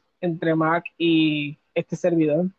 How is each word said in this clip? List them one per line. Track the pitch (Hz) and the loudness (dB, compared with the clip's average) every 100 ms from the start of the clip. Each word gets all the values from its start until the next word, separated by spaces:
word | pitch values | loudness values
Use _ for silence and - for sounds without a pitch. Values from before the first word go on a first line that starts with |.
| _ _ | _ _
entre | 180 165 165 160 | -6 -2 0 0
Mac | 160 170 - - | 2 0 -4 -2
y | 170 160 156 151 147 151 _ | 2 2 2 0 -6 -10 _
este | 170 - 170 | -8 -6 -4
servidor. | 180 165 151 156 185 | 0 2 2 0 -2